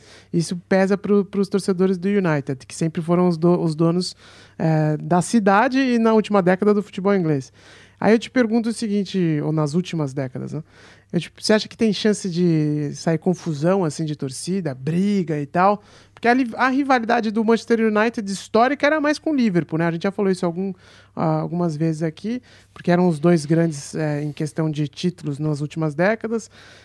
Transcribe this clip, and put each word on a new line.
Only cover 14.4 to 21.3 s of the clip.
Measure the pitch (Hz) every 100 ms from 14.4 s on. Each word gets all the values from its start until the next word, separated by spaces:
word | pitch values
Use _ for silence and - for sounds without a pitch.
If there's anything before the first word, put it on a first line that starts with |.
| - 196 160
briga | 131 131 170 202 202 170 151
e | 143
tal? | 175 190 208 - - _
Porque | - 226
a |
li-, | 247 254 214
a | 254
rivalidade | 262 277 262 220 240 220
do | 208
Manchester | 220 226 - 233
United | 226 208 220 233 196
histórica | 196 - 220 247 285 285
era | 311
mais | 294 302
com | -
o | 294
Liverpool, | 233 175 151 160
né? | 170
A |
gente | 170
já | 202
falou | 190 196
isso | 185 180
algum, | 170 196 185 - - _
ah, | - 160